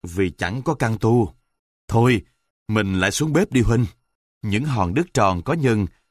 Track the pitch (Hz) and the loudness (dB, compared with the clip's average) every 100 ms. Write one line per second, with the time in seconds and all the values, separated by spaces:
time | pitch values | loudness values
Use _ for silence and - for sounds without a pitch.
0 | 85 87 92 - 90 131 143 151 113 110 | -8 -4 -4 -4 -8 -4 -4 -2 -2 0
1 | 110 120 101 - _ _ _ _ - 113 | 2 2 0 -6 _ _ _ _ -2 2
2 | 123 107 - _ _ _ - 107 95 92 | 2 2 -4 _ _ _ -4 -2 0 0
3 | 95 - 156 156 208 127 110 117 107 - | 0 -2 0 0 2 2 2 2 0 -6
4 | _ _ _ _ 107 104 151 117 87 113 | _ _ _ _ -4 -2 -2 -2 0 -2
5 | 180 135 98 87 131 165 131 110 92 - | -2 0 2 0 -4 -2 0 0 -2 -8
6 | _ | _